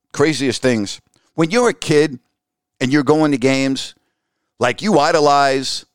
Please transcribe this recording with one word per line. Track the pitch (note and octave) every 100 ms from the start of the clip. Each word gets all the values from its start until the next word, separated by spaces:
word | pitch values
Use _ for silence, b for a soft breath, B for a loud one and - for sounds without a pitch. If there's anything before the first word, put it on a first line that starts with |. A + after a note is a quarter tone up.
| _
craziest | - D3+ C#3 C3+ A2
things, | B2+ A#2 G2 - _ _ _
when | - E3
you're | A3+ A#3+
a |
kid | - - D3+ D#3 B2+ _ _ _ _ _ _
and | B2+
you're | D3
going | C3 D#3 D#3
to | C#3
games, | C3 C3+ C3+ C3+ - - _ _ _ _ _ _
like, | B2 A#2
you | F#3+ E3
idolize | D3 E3 D3 C#3+ C#3 C3+ C3 - -